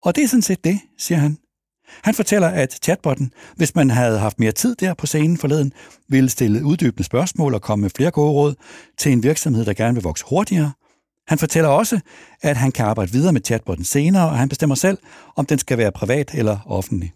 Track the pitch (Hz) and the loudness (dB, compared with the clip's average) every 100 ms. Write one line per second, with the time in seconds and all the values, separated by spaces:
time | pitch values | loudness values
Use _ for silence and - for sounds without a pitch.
0 | 180 175 277 247 196 185 165 196 - _ | -2 0 2 2 0 0 0 -2 -6 _
1 | - 170 147 151 _ _ _ _ _ - | -4 0 0 -2 _ _ _ _ _ -6
2 | - 214 208 208 170 180 135 - - 175 | -2 -2 0 2 2 0 -2 -2 -2 -2
3 | 156 131 135 _ - - 165 175 135 120 | -2 -2 -4 _ -20 -4 -2 2 2 4
4 | 123 107 107 - 110 110 254 233 190 175 | 2 2 -2 0 -2 0 -4 -2 -4 -4
5 | 151 156 156 170 147 151 139 - - - | -4 0 0 0 0 0 -2 -6 -20 -20
6 | _ 135 131 - 120 107 147 165 135 - | _ 4 4 2 0 2 2 2 0 0
7 | - 120 175 - 147 110 - 107 101 - | -2 0 -2 -2 -2 -2 -2 -2 -2 0
8 | 151 160 147 143 147 135 - - - - | -2 2 0 2 0 -2 -14 -20 -20 -6
9 | 147 123 120 156 156 117 107 98 110 120 | 0 2 2 0 0 0 -2 -2 0 0
10 | 90 76 - 156 214 185 151 139 _ _ | -4 -8 -4 -2 0 0 0 -4 _ _
11 | _ _ - 156 156 165 160 143 226 214 | _ _ -4 -2 0 0 4 2 2 -2
12 | - - - _ 156 135 131 - 110 110 | -4 -20 -20 _ -2 0 0 0 -2 0
13 | 92 120 175 143 - 117 - 85 87 139 | 0 0 2 0 0 -4 -4 -8 -2 0
14 | 151 190 165 135 135 139 151 135 185 196 | 2 2 2 0 -2 0 -2 0 0 -2
15 | _ - - - 139 143 - 123 107 - | _ -20 -12 -6 -2 -2 0 0 0 0
16 | 101 135 139 147 107 104 - 95 95 98 | -2 -2 -2 -2 -2 -2 -4 -6 -4 -6
17 | 85 | -6